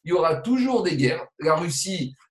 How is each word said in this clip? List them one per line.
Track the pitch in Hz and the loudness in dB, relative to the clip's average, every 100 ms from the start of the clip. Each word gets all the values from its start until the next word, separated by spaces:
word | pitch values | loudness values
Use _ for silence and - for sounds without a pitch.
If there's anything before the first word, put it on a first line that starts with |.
il | 160 | -2
y | |
aura | 180 - 151 | 2 2 0
toujours | 226 254 254 233 | 0 0 2 2
des | 185 135 | 0 2
guerres. | 143 - - - | 0 0 -8 -4
La | 156 156 | 0 0
Russie | 170 135 190 185 131 - _ | 0 -4 -6 -6 -6 -10 _